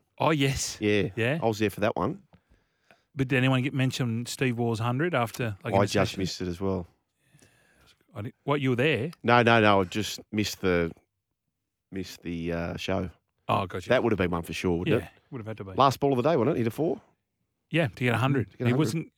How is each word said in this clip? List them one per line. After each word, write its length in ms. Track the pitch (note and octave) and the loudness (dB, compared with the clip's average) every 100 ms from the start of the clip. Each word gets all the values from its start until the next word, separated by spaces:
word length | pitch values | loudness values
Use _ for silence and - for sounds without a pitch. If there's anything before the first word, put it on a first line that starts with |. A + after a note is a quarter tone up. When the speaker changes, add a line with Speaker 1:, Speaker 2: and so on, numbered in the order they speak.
| _ - | _ -4
Speaker 1:
Oh, 120 | C3+ | 0
yes. 460 | D#3 C#3 B2+ - - | 2 0 -2 -6 -2
Speaker 2:
Yeah. 280 | G#2 G#2 F2 A2+ | 0 2 0 -2
Speaker 1:
Yeah. 240 | A#2 D#3+ | -2 0
Speaker 2:
I 40 | A2+ | -2
was 120 | G#2 | 0
there 120 | G#2 | -2
for 100 | - | 0
that 160 | G2+ - | -2 0
one. 260 | G2+ G3 - - _ _ _ _ _ _ _ - | -4 -4 -14 -20 _ _ _ _ _ _ _ -6
Speaker 1:
But 100 | C3 | -2
did 100 | C3 | 2
anyone 240 | C3 C3 | 2 2
get 120 | C3+ | 0
mentioned 540 | C#3 C3 - B2 A2+ A#2+ | -2 -2 -2 -2 -4 -6
Steve 300 | - C3 A#2 | -4 -2 0
Waugh's 200 | A#2 A2 | -2 -2
hundred 340 | A#2+ B2+ F3+ | -2 -2 -2
after, 440 | C3+ A#2 - A#2 G2+ | 0 -2 -4 -6 -6
like, 100 | G2+ | 0
Speaker 2:
I 40 | G2 | 2
Speaker 1:
in 40 | |
a 40 | G2+ | 2
Speaker 2:
just 60 | G2+ F#2+ | 2 0
Speaker 1:
session? 80 | - | -2
Speaker 2:
missed 200 | F2+ - | -6 -4
it 60 | F2+ | -6
as 140 | F2 | -4
well. 260 | G2 F#2 F2 _ _ _ _ _ _ _ _ _ _ _ _ | -4 -4 -6 _ _ _ _ _ _ _ _ _ _ _ _
Speaker 1:
I 80 | G#2+ | -12
didn't, 120 | G#2 - | -12 -8
what, 160 | C3+ D3+ | -4 0
you 100 | C3 | 0
were 60 | A#2 | 2
there? 340 | D3+ A#2 D3+ - | 2 0 -2 -2
Speaker 2:
No, 200 | A#2 A#2+ | 4 6
no, 180 | A#2 A#2 | 6 6
no. 200 | G#2+ G2 | 6 6
I 40 | |
just 360 | F2+ G#2+ G2 - - | 2 -2 -4 -8 -6
missed 300 | G#2+ G2+ - | -4 -4 -2
the, 320 | F#2 F2 E2 - _ _ _ _ _ _ _ _ _ | 0 2 0 -6 _ _ _ _ _ _ _ _ _
missed 320 | G2 F2+ - | -12 -12 -12
the, 300 | E2+ E2+ E2 | -10 -6 -4
uh, 240 | E2+ F2 F2+ | -4 -6 -6
show. 340 | - F#2+ F2 - _ _ - | -4 -4 -4 -10 _ _ -4
Speaker 1:
Oh, 180 | G#2+ F#2 | -4 -4
gotcha. 220 | F#2+ - | -6 0
Speaker 2:
That 140 | A#2+ | 2
would 100 | A2+ | 2
have 60 | F#2+ | 2
been 120 | F2 | 0
one 120 | F2 | -2
for 100 | E2 | -4
sure, 260 | E2+ F#2 E2+ | -4 0 0
wouldn't 220 | - A2+ | 2 0
Speaker 1:
Yeah, 60 | - | -2
Speaker 2:
it? 60 | - _ | -14 _
Speaker 1:
would 80 | B2+ | -14
have 60 | G#2+ | -12
had 100 | G#2 | -12
to 60 | |
be. 80 | G2 | -4
Speaker 2:
Last 260 | F#2+ C3+ - | 2 4 4
ball 140 | C#3+ B2+ | 2 2
of 60 | |
the 80 | C#3 | 2
day, 60 | E3+ | 2
wasn't 200 | A2+ - | 2 0
it? 20 | |
Hit 80 | A2+ | -2
a 40 | |
four? 300 | - E3 A#3 - _ _ _ _ _ _ | -2 -4 -4 -12 _ _ _ _ _ _
Speaker 1:
Yeah, 180 | D#3 C3+ | -2 -2
to 160 | - | -2
get 100 | B2 | 0
a 40 | A2 | 2
hundred. 300 | C3+ C3+ - | 2 0 -2
Speaker 2:
Mm, 40 | |
to 60 | - | -2
get 60 | A#2+ | 0
Speaker 1:
He 40 | |
Speaker 2:
a 40 | |
hundred. 40 | B2 | 2
Speaker 1:
wasn't, 340 | A2 D#3+ - | 2 -2 -6